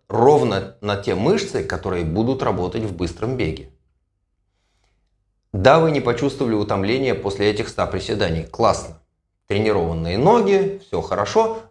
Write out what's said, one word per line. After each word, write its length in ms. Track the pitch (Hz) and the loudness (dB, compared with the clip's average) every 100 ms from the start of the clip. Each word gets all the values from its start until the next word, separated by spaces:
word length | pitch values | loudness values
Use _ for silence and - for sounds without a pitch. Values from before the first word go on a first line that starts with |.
| - | -6
ровно 680 | 113 127 147 123 98 - - | 4 6 6 4 -2 -6 -8
на 160 | 104 101 | -4 -4
те 180 | - 92 | -2 0
мышцы, 480 | 131 214 - 127 | 2 0 0 -4
которые 420 | - 90 98 90 80 | -4 -6 -4 -4 -2
будут 380 | 87 117 131 | 0 0 0
работать 400 | 127 90 90 117 | -2 -2 -4 -4
в 120 | 110 85 | -6 -4
быстром 420 | 85 - 117 127 | -6 -4 -6 -2
беге. 340 | 85 65 - _ _ _ _ _ _ _ _ _ _ _ _ _ _ _ _ _ _ | -4 -6 -12 _ _ _ _ _ _ _ _ _ _ _ _ _ _ _ _ _ _
Да, 280 | 101 107 160 | 2 6 6
вы 100 | 160 | 4
не 100 | 143 | 2
почувствовали 540 | 120 120 139 - 127 | 0 0 -2 -2 -2
утомления 640 | 107 104 101 98 131 135 104 | 0 0 -2 0 0 0 -2
после 340 | 98 98 104 | -4 0 0
этих 180 | 104 - | 0 -4
ста 180 | - 87 | -4 -4
приседаний. 560 | 95 - 104 95 82 | -4 -4 -2 -2 -2
Классно. 560 | 80 - 113 - - - _ _ _ _ - | -4 0 2 2 -4 -16 _ _ _ _ -4
Тренированные 720 | 101 107 101 82 82 82 95 | 0 2 0 0 -2 -2 2
ноги, 600 | 160 240 196 196 180 - - | 4 4 4 2 0 -4 -6
все 160 | 90 | -6
хорошо. 560 | - 95 101 220 220 - - | -2 -2 0 2 0 -2 -14